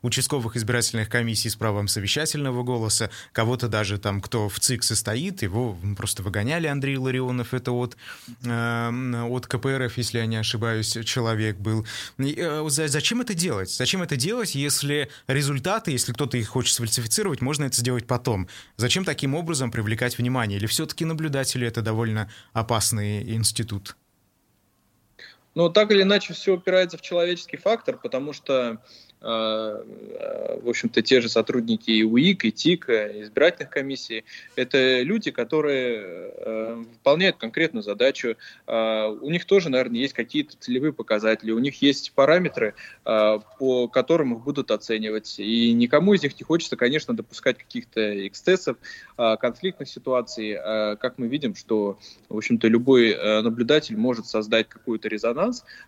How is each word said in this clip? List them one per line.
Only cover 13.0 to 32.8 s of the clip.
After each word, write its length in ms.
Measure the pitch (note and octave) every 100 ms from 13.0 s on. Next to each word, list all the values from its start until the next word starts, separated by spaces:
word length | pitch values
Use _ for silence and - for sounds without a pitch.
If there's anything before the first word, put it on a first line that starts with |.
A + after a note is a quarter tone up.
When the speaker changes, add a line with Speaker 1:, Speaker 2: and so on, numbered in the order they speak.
| - A#3
Speaker 1:
это 120 | B3
делать? 360 | F3+ F3 G#2 F#2
Зачем 320 | - B2+ F#3+
это 140 | F3 C#3
делать, 400 | D3+ B3 G#3+ C3+
если 540 | C#3+ - C#3+ D3 C#3 - -
результаты, 640 | C3+ C#3+ C#3 F3+ A3 F#3
если 220 | B2+ -
кто-то 240 | A#2+ C#3 B2
их 100 | G#2+
хочет 240 | C3 A#2 -
сфальсифицировать, 640 | A2+ - A#2 - G#3 C3+
можно 240 | B2+ D3 C#3
это 100 | A2+
сделать 280 | A#2+ B2 A2
потом? 400 | B2 B2+ G2+ F2+ - - -
Зачем 280 | A#2+ F#3 F#3
таким 300 | C#3+ C#3 D3
образом 360 | E3+ D3 B2
привлекать 460 | A2+ G#2+ A2 A#2+ -
внимание? 400 | A#2+ B2+ A2 G2+
Или 80 | G#2+
всё-таки 380 | - D#3 - D#3+
наблюдатели — 600 | D#3+ D#3+ C#3 C3 C3 A#2+
это 140 | A#2
довольно 480 | A2 A2 A#2 G#2+ G#2+ - -
опасный 800 | A2+ A2 A2+ - A2 G#2 G#2 - A2+
институт? 600 | G#2+ G#2 G#2+ G2+ - - _ _ _ _ _ _ _ _ _ _ _ - - - _ D#3+
Speaker 2:
Ну, 140 | E3+
так 220 | G3 G#3+
или 100 | G3+
иначе, 300 | F#3+ G3+ -
всё 220 | E3 - F#3
упирается 420 | F#3 F#3 F3+ E3
в 40 |
человеческий 560 | - F3 F3 F3 - -
фактор, 400 | - A#3 - -
потому 300 | A#2 C3 D3
что, 460 | C#3 - C3 A#2+ A2 - - - _
э, 40 | A2+
э, 1300 | A2+ A2 A2 A2 G#2+ A2 - - - - - - -
в 60 | A#2+
общем-то, 320 | A#2 B2 -
те 180 | G#2+ B2+
же 60 | A#2
сотрудники 640 | A#2 A2 B2+ A#2 A2 -
и 120 | A2
уик, 420 | A2 A#2 E3+ F#3+ A2+
и 60 |
тик, 360 | - D#3+ F3